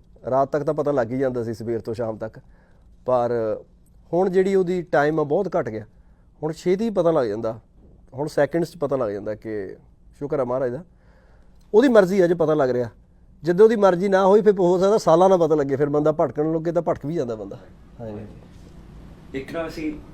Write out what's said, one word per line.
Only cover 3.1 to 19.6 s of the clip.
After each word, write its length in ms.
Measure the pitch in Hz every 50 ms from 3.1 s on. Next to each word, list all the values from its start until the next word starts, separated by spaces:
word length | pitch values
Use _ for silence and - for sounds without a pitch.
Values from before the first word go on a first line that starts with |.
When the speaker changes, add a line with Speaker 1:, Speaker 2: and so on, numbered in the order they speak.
| 127 123 120 120 120 117 110 110 104 - - _ _ _ _ - - - - - 165
Speaker 1:
ਹੁਣ 160 | 170 190 196
ਜਿਹੜੀ 260 | 175 190 185 196 196
ਉਹਦੀ 260 | 190 185 170 185 180
ਟਾਈਮ 380 | 160 - - 151 143 151 156 160
ਆ, 40 | 151
ਬਹੁਤ 320 | 139 147 185 202 175 - 170
ਘੱਟ 100 | 147 117
ਗਿਆ। 160 | 110 107 104 - _ - - - - _ _ _ _ - 147
ਹੁਣ 80 | 156
ਛੇਤੀ 380 | 160 - - 180 185 190 226 233
ਪਤਾ 220 | 196 196 165 170
ਲੱਗ 160 | 160 151 127
ਜਾਂਦਾ, 320 | 107 101 113 113 110 117 110 - _ _ - - - - - - - -
ਹੁਣ 140 | 123 147
ਸੈਕਿੰਡਸ 440 | 156 - 156 143 135 - 170 170 160
'ਚ 60 | -
ਪਤਾ 180 | 170 147 127 139
ਲੱਗ 160 | 131 123 104
ਜਾਂਦਾ 240 | 101 101 101 107 107
ਕਿ 400 | 107 - 110 107 104 95 - - - - - - _ _ - -
ਸ਼ੁਕਰ 220 | - 143 139 156 143
ਆ 40 | 127
ਮਹਾਰਾਜ 280 | 123 123 135 139 123
ਦਾ। 120 | 120 147 180 - _ _ _ _ _ _ _ _ - - - - - - - _ -
ਉਹਦੀ 140 | 208 262
ਮਰਜ਼ੀ 340 | 285 233 214 190 170 196 202
ਆ 60 | 175
ਜੇ 60 | 170 180
ਪਤਾ 200 | 170 165 147 156
ਲੱਗ 160 | 151 139 127
ਰਿਹਾ। 200 | 123 123 120 110 - - - _ _ _ _ - - - -
ਜਦੋਂ 220 | 156 175 175 214
ਉਹਦੀ 100 | 220 240
ਮਰਜ਼ੀ 320 | 208 202 190 180 170 196
ਨਾ 180 | 202 190 185 196
ਹੋਈ, 160 | 185 202 220
ਫਿਰ 180 | 185 214 196 196
ਹੋ 180 | 185 170 185
ਸਕਦਾ 200 | 180 190 196 214
ਸਾਲਾਂ 320 | 208 - 175 160 170 185 190
ਨਾਲ 80 | 196
ਪਤਾ 180 | 175 165 151 160
ਲੱਗੇ, 200 | 151 143 139 135
ਫਿਰ 140 | 127 147 143
ਬੰਦਾ 220 | 143 151 151 156
ਭਟਕਣ 420 | 151 165 165 156 - 147 151 160 165
ਲੱਗੇ 180 | 165 156 170
ਤਾਂ 100 | 165 175
ਭਟਕ 240 | 165 175 156 - -
ਵੀ 80 | 190 170
ਜਾਂਦਾ 220 | 165 135 117 113
ਬੰਦਾ। 240 | 110 98 98 - - - - - - - - - -
ਹਾਂਜੀ। 280 | 120 110 104 107 107 104 - - - - - - - - - - - - - - - - - - - - -
Speaker 2:
ਇੱਕ 180 | 135 131 -
ਨਾ 160 | 151 170